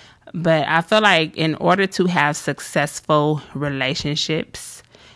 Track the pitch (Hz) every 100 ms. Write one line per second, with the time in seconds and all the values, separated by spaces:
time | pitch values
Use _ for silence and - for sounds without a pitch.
0 | - _ - 175 170 160 143 160 170 220
1 | 214 170 160 - 160 151 170 185 190 -
2 | 180 175 147 147 - 143 - - 143 -
3 | - 151 147 151 - 139 143 135 131 135
4 | 147 151 - 156 - - - - _ _
5 | -